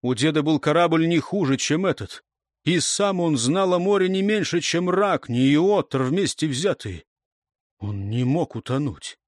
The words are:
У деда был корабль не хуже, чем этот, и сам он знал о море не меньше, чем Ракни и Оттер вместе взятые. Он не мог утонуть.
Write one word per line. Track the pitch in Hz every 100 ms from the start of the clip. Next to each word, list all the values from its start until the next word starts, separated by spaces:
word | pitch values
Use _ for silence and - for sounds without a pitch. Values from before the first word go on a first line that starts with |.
У | 123
деда | 120 151 156
был | 151 151
корабль | - 151 170 165 165
не | 170
хуже, | - 202 151 135
чем | - 156 190
этот, | 151 101 - _ _ _ _
и | - 175
сам | - - 202 185
он | 170 143
знал | 117 175 190
о | 180
море | 185 202 185
не | 190
меньше, | 196 214 180 170
чем | - 165 180
Ракни | 180 202 170 - 120 135
и | 147
Оттер | 185 202 - 135
вместе | 131 170 175 - 156
взятые. | 127 190 - 107 85 _ _ _ _ _ _ _ _
Он | 101 101 101
не | 117
мог | 123 156 165 113
утонуть. | - 131 143 80 - -